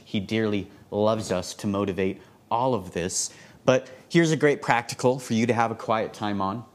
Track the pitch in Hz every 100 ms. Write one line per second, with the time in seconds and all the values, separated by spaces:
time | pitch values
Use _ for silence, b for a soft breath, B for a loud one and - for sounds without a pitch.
0 | - 107 92 110 110 104 92 B B 104
1 | 107 110 98 92 90 - 104 98 98 90
2 | 95 95 B B - 113 131 113 90 90
3 | 87 - - B B B - 127 - B
4 | B 170 160 147 147 131 - 120 120 -
5 | 127 139 - 113 117 113 117 110 - 110
6 | 101 - 104 101 95 113 117